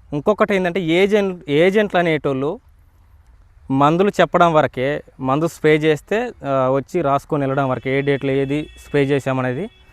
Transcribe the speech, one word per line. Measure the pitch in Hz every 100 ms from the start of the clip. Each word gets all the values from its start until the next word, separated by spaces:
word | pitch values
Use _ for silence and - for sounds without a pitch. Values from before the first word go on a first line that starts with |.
| -
ఇంకొకటి | 147 143 208 208
ఏంటంటే, | 202 185 170
ఏజెంట్, | 170 170 202 208 196 180 160
ఏజెంట్లు | 143 175 196 208 180
అనేటోళ్ళు | 175 156 147 135 139 214 - _ _ _ _ - _ - - _ -
మందులు | 135 143 165 202 -
చెప్పడం | 170 175 175
వరకే, | 156 135 - 131 147 - -
మందు | 131 139 165
స్ప్రే | - 156 156
చేస్తే, | 156 151 - 202 247 -
ఆ, | 139 135 131
వచ్చి | 135 135 180
రాసుకొని | 147 139 - 151
వెళ్ళడం | 139 135 135
వరకే, | 127 135 135
ఏ |
డేట్లో | 139 139 135
ఏది | 135 135 143 151 - -
స్ప్రే | 147
చేసామనేది | 139 143 127 131 127 127 208 - _